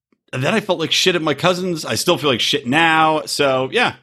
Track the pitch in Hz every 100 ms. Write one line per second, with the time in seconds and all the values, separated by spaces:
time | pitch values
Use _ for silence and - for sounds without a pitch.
0 | _ _ _ 127 139 220 214 170 156 -
1 | 190 175 156 143 175 180 185 160 147 110
2 | - 165 143 117 - 143 120 147 165 160
3 | 160 156 - - 143 131 131 214 220 -